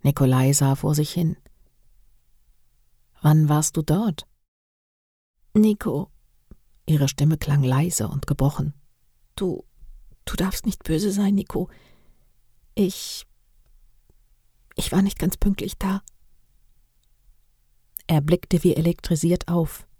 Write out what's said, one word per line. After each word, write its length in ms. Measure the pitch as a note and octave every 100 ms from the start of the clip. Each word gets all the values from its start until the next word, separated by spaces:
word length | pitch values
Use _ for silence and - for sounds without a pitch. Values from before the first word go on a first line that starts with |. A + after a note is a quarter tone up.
Nikolai 500 | C#3 C#3 C3 C3 C3
sah 220 | C#3 C#3
vor 200 | C3+ -
sich 160 | D3+ D3+
hin. 280 | - E3 - _ _ _ _ _ _ _ _ _ _ _ _ _ _ _ _ _ _
"Wann 260 | D3+ D#3 D3+
warst 300 | D3+ D3+ -
du 40 |
dort?" 440 | D3+ D#3+ A3+ D3+ - _ _ _ _ _ _ _ _ _ _ _ _
"Nico", 560 | G#3+ G#3+ G#3 G3+ C3+ F#3 - _ _ _ - _ _
ihre 240 | - D3+ C#3
Stimme 300 | - D3 D#3
klang 240 | - C#3+
leise 460 | C3 C3 E3+ - G#2+
und 180 | C3+ -
gebrochen. 480 | D3 - - D3 - _ _ _ _ _
"Du, 300 | - F#3+ - - _ - - - - -
du 100 | -
darfst 300 | F#3+ - A3+
nicht 160 | -
böse 280 | - D#3+ G#3
sein, 260 | G3+ G3+ G3+
Nico. 340 | - F3+ F#3 - _ _ _ _ _ _ _ _ _
Ich, 520 | - F#3+ - - - - _ _ _ _ - _ _ _ _ _ _ _ _ _
ich 180 | - -
war 80 | F#3+
nicht 180 | G3 -
ganz 200 | E3 -
pünktlich 400 | G#3 G3 G3 -
da." 240 | F#3+ G3 - _ - _ _ _ _ _ _ _ _ _ _ _ _ _ _ _ _ - -
Er 140 | D#3
blickte 420 | D3 F3 - E3+
wie 120 | F3+
elektrisiert 720 | - E3 F3 - D#3+ E3+ F3 -
auf. 380 | F3 D#3 - -